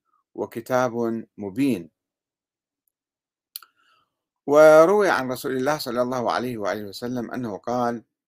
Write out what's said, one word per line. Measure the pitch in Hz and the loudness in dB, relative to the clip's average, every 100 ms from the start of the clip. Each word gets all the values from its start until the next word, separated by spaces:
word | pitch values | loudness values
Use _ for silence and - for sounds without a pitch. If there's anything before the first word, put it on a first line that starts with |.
| _ _ _ | _ _ _
وكتاب | - 104 117 - 127 127 113 117 113 107 - | -12 -10 -10 -4 -2 -2 -2 -4 -6 -10 -12
مبين". | 101 98 139 101 82 _ _ _ _ _ _ _ _ _ _ _ _ _ _ _ _ - - _ _ _ _ _ _ _ - | -10 -2 -2 -2 -6 _ _ _ _ _ _ _ _ _ _ _ _ _ _ _ _ -20 -20 _ _ _ _ _ _ _ 2
وروي | 143 156 156 165 208 190 | 8 10 10 8 4 2
عن | 120 127 | 0 -4
رسول | 127 - 131 | -6 -6 -4
الله | 131 151 | -4 -4
صلى | - 120 | -4 -4
الله | 123 127 110 | -2 -2 -2
عليه | 82 123 113 | -2 -4 -6
وآله | 98 104 | -6 -6
وسلم | 104 95 120 123 117 | -8 -12 -10 -8 -8
أنه | 120 120 95 | -8 -8 -10
قال: | - 123 120 117 - _ | -6 -4 -4 -6 -12 _